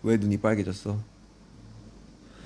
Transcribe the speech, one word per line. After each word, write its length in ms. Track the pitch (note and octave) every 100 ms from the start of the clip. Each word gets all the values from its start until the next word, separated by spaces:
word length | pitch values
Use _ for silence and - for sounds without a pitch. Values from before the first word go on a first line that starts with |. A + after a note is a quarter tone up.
왜 140 | A2 A2+
눈이 220 | G#2 G2+
빨개졌어? 600 | A2 G#2+ F#2+ G2 G#2 G#2+ - - - - - - - - - - - - - -